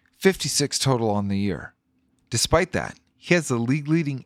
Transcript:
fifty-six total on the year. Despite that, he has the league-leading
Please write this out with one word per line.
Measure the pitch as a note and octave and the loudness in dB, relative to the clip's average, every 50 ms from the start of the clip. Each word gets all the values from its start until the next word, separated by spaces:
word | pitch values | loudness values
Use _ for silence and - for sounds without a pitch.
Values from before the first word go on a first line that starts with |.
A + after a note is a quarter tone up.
| _ _ _ | _ _ _
fifty-six | _ - F#3+ F#3 - - C#3+ - - D3 C3 - - | _ 2 2 2 2 0 -4 -2 -2 -2 -2 -2 -2
total | - C3+ C3 A#2 A#2 A2 | 0 0 0 2 2 0
on | G2+ G#2 G2+ G2 | 0 0 -2 -2
the | G2 G2 | -2 0
year. | G2+ G2+ E2+ B1+ - - - _ _ _ _ _ _ _ _ _ _ - | 0 -2 -2 -4 -8 -12 -18 _ _ _ _ _ _ _ _ _ _ -6
Despite | - A2+ - - - E3 F#3 - - | -4 -4 0 2 2 2 2 0 -2
that, | F#2 B1 G1+ - - _ _ _ | -4 -6 -6 -10 -14 _ _ _
he | _ - - E3+ | _ -2 0 2
has | F3 D3 - | 2 2 2
the | C3 | 0
league-leading | A#2 A#2 A#2 C3+ D#3 C#3+ D3 D#3 E3+ D#3+ C#3+ C#3 B2+ - | 0 0 0 0 0 0 0 0 0 0 0 -4 -6 -6